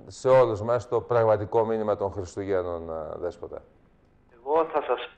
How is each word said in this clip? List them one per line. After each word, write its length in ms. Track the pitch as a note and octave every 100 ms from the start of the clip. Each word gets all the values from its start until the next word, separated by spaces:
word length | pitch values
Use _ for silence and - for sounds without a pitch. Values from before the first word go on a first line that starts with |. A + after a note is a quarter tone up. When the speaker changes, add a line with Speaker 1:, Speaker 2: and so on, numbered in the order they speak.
| -
Speaker 1:
σε 220 | - C3
όλους 340 | C3 A#2+ G#2
μας 260 | A2+ A#2+ -
το 120 | A#2
πραγματικό 640 | - A#2+ A2 G#2 G#2 A#2
μήνυμα 320 | A2 A2+ G#2+ G2+
των 160 | G2
Χριστουγέννων, 800 | G2 F2+ - G2 F#2+ F2+ E2+ E2
α, 260 | D#2+ D#2 D#2
Δέσποτα. 420 | E2+ E2 D#2 D2 - _ _ _ _ _ _ _
Speaker 2:
Εγώ 260 | C3+ D#3+ D#3+
θα 100 | D3+
σας 260 | B2+ A#2 -